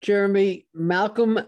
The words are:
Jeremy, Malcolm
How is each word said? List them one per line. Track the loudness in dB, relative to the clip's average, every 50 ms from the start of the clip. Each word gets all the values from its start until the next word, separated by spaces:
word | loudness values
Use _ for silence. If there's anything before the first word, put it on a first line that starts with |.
Jeremy, | -4 -2 0 0 2 2 2 2 2 2 0 -4 -10 _ -8
Malcolm | -4 -2 0 0 0 0 0 0 0 0 0 0 -2 -4